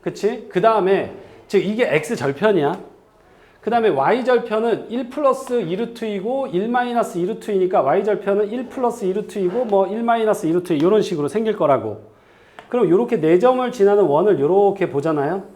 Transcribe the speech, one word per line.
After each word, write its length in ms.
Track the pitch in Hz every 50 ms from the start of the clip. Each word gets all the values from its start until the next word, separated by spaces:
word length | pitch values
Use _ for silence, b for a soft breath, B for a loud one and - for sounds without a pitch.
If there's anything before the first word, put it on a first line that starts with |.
그치? 460 | _ 175 170 - - 208 240 233 - -
그 120 | - 185
다음에 520 | 180 226 226 214 175 185 196 180 135 - - B B B B B B B
즉 120 | - 196
이게 280 | - 185 214 220 247 -
X절편이야. 920 | 135 156 156 - 233 - - 139 139 143 190 220 208 175 143 143 175 190 - - - _ _ _ _ b b b b b b b b b
그 100 | - 214
다음에 200 | 226 240 226 214
Y절편은 1000 | 160 135 135 156 202 254 247 247 247 233 233 - 214 220 220 233 214 143 - -
일 200 | 214 247 269 -
플러스 520 | - 294 302 269 254 262 - - 247 240
이 140 | 208 160 175
루트이고 720 | 190 233 233 233 - 233 220 208 196 180 226 254 269 269 247
일 200 | 165 175 202 233
마이너스 500 | 240 247 247 240 240 233 214 - - 175
이 60 | 175
루트이니까 580 | 185 220 214 - - 208 190 185 180 190 190 143
Y절편은 680 | 135 151 196 214 220 208 185 - 196 202 202 214 196
일 200 | 214 247 254 247
플러스 360 | - - 247 240 226 - 208
이 80 | 185 185
루트이고 520 | 214 208 214 - 208 190 180 180 240 254
뭐 200 | 214 196 196 190
일 160 | 180 202 226
마이너스 460 | 233 233 233 233 220 214 202 - - 160
이 40 |
루트 220 | 165 180 175 - 175
이런 300 | 143 151 185 208 214 190
식으로 240 | - 180 151 147 143
생길 280 | - 214 226 220 208
거라고. 460 | 214 170 147 139 123 104 110 104 - - - B B B B B B B B B B B B
그럼 200 | - 247 233 165
요렇게 320 | 165 202 240 240 240 202
네 160 | 151 156 165 180
점을 320 | 208 247 254 254 254 240
지나는 340 | - - 196 202 202 208 202
원을 340 | 156 139 151 185 208 190 143
요렇게 500 | 139 147 180 196 202 202 196 - 185 156
보잖아요. 540 | 120 143 143 160 156 147 139 147 175 196 190 - -